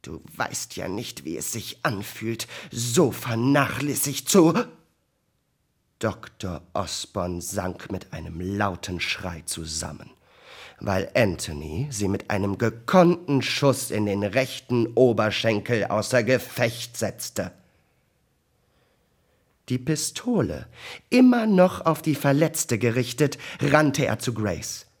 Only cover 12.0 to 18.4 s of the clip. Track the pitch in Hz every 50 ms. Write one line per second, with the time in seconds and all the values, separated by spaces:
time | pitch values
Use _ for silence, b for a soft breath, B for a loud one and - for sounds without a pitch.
12 | 101 92 98 - - - - 98 101 101 98 - 117 113 - - - - - 185
13 | 175 175 175 170 - - 143 135 - - - - 143 139 123 - - - - 107
14 | 107 104 98 101 104 101 90 131 135 131 - - - - 123 120 113 110 117 120
15 | 127 123 113 107 107 107 98 - - 113 110 104 101 - 123 110 - - - 107
16 | 104 - - 123 113 107 131 120 - - - - 120 117 117 - - - - -
17 | - - - - - - _ - 90 90 - _ _ _ _ _ _ _ _ _
18 | _ _ _ _ _ _ _ _